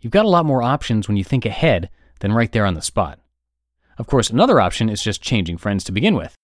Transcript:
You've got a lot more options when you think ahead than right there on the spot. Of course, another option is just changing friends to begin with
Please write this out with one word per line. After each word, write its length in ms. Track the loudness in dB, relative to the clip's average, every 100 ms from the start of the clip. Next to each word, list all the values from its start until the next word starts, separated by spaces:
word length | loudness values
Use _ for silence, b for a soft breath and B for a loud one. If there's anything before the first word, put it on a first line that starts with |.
You've 140 | 0
got 100 | 0
a 60 | 4
lot 160 | 2 2
more 160 | 0
options 460 | 0 -2 -2 -2 0
when 100 | -2
you 60 |
think 200 | 0 -2
ahead 460 | -2 0 0 0 -2 -14 _ _
than 120 | -2
right 180 | 0 0
there 120 | 0
on 80 | -2
the 80 | -2
spot. 400 | -6 -4 -4 -6 _ _ _ _ _ _ _ -14
Of 80 | -2
course, 240 | 0 2
another 300 | 2 4 4
option 280 | 2 0 -2
is 140 | -2
just 180 | -4 -6
changing 380 | -2 -2 -2 -4
friends 260 | -4 -4
to 80 | -4
begin 220 | 0 2
with 200 | 0 -4 _